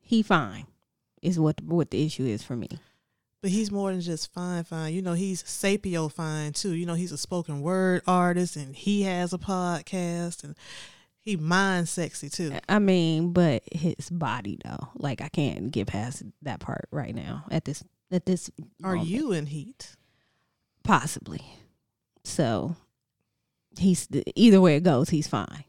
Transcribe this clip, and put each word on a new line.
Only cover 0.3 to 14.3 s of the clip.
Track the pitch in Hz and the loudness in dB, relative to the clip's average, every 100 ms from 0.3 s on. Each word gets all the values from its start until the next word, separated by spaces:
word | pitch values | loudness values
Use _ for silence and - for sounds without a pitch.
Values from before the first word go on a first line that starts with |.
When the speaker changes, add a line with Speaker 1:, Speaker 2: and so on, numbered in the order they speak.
| 180 117 104 - _ _ _ _ _ | 2 2 -8 -16 _ _ _ _ _
Speaker 1:
is | - 175 | -2 2
what, | 156 147 | 2 0
what | 151 170 151 | -2 0 0
the | 98 | 0
issue | 156 - 131 | -2 -2 -2
is | 107 | -2
for | - 120 | -6 -10
me. | 92 156 _ _ _ _ _ _ | -8 -12 _ _ _ _ _ _
Speaker 2:
But | 202 | -2
he's | 196 214 | 0 0
more | 202 196 | -2 -2
than | 185 | -2
just | 170 160 - | -4 -6 -6
fine, | - 180 175 | -8 -6 -4
fine. | 165 160 156 | -6 -6 -4
You | 165 | -4
know, | 185 | -2
he's | 180 196 185 | -2 -2 -4
sapio | - - 202 202 202 170 160 | -8 -2 0 0 0 -2 -2
fine, | - 160 156 151 | -4 -4 -4 -4
too. | 147 202 | -4 -4
You | 165 175 | -2 -2
know, | |
he's | 170 175 | -2 -2
a | 151 | -6
spoken | - 180 165 147 | -4 -4 -4 -4
word | 143 185 190 180 - | 0 2 4 2 2
artist, | 180 175 175 180 - | 4 4 2 0 -4
and | 139 | -10
he | 139 - 202 | -6 0 2
has | 196 180 175 | 2 0 -2
a | 180 | -4
podcast, | - 185 180 170 - 190 175 170 175 170 | -2 0 0 -2 -4 -4 -2 -2 -4 -8
and | 143 151 - - - - _ _ | -14 -16 -16 -18 -18 -20 _ _
he | - 196 | -4 -2
mind | 156 180 196 185 165 | 2 4 4 2 0
sexy, | - 165 - 143 | -2 -6 -6 -10
too. | - 165 - - | -6 -4 -6 2
Speaker 1:
I | 214 | 4
mean, | 202 185 165 160 175 | 6 4 4 2 2
but | 175 170 120 - | 4 4 4 -2
his | 165 165 - - | -2 -2 -2 -6
body, | 175 147 | -4 -2